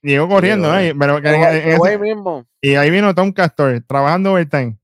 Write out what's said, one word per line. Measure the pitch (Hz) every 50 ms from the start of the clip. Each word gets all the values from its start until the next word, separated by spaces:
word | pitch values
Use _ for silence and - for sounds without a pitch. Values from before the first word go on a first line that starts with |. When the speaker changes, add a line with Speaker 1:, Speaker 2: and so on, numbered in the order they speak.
Speaker 1:
Llegó | - 143 139 139 156 175
corriendo, | 202 196 185 190 220 202 175 151
Speaker 2:
Llegó, | 165 196
Speaker 1:
¿eh? | 185 165
Speaker 2:
eh. | 151
Speaker 1:
Pero | 143 143 143 143 147
que | 143 151
Speaker 3:
Llegó, | 151 156 160
Speaker 1:
en, | 165 160
en | 156 151
Speaker 3:
llegó | 160 165 160 170
Speaker 1:
ese | 190 208
Speaker 3:
ahí | 202
mismo. | 202 214 220 208 196 185 165 135 120 _ _ _
Speaker 1:
y | - 139 139
ahí | 139 143 151
vino | 170 196 208 202 180
Tom | 175 190 196
Castor, | 185 - 180 156 _ - 147 135 123 117 117 _
trabajando | 139 139 139 143 160 185 190 196 190
overtime. | 180 170 143 - 143 127 120 110 -